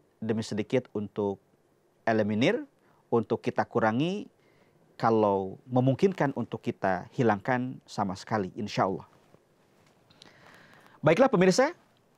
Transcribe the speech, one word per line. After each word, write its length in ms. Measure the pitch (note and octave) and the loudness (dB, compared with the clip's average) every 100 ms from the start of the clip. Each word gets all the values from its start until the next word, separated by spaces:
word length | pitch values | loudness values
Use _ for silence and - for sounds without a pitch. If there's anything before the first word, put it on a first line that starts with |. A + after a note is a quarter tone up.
| _ _ | _ _
demi 240 | A2 A2 A2 | -4 -4 -4
sedikit 400 | G#2 G#2+ B2+ B2 | -6 -2 -4 -4
untuk 480 | - G#2 - G2+ F#2+ _ _ _ _ _ _ - | -8 -8 -4 -4 -6 _ _ _ _ _ _ 0
eliminir, 560 | A2 G#2 G#2+ C#3 A#3+ D4 _ _ _ _ | 0 0 2 2 0 -4 _ _ _ _
untuk 320 | A#2+ A2 A2+ | -2 0 -2
kita 240 | - - A2 | -2 -4 -2
kurangi, 640 | A#2+ A2 A#2 D#3+ G3+ - _ _ _ _ _ _ - | 0 0 0 -2 -4 -10 _ _ _ _ _ _ -4
kalau 640 | A#2 A2+ G#2 G2 F#2+ - - | 0 2 2 0 -4 -10 -4
memungkinkan 640 | B2+ B2+ B2+ G3 F3+ C#3+ C3+ | 0 2 2 0 0 -2 -2
untuk 260 | A2+ A2+ | -6 -8
kita 400 | - A2+ G2 F#2 G2 | -8 -4 -2 -2 -4
hilangkan 640 | - A#2 G#2 G2+ B2+ B2+ C3 | 0 2 2 0 -4 -4 -10
sama 320 | - - G2+ F2+ | -12 -6 -6 -6
sekali, 320 | - A2 F#2 - | -6 -4 -4 -8
insya 320 | G#2 - G2+ | -8 -2 -2
Allah. 160 | E2+ - _ _ _ _ _ _ _ _ _ _ _ - - - - - - - - | -2 -10 _ _ _ _ _ _ _ _ _ _ _ -20 -20 -20 -20 -20 -20 -20 -2
Baiklah 240 | C#3+ D#3+ C4 | 2 4 4
pemirsa, 480 | G3+ F#3+ F#3 C4+ F4 _ _ _ | 4 4 4 2 0 _ _ _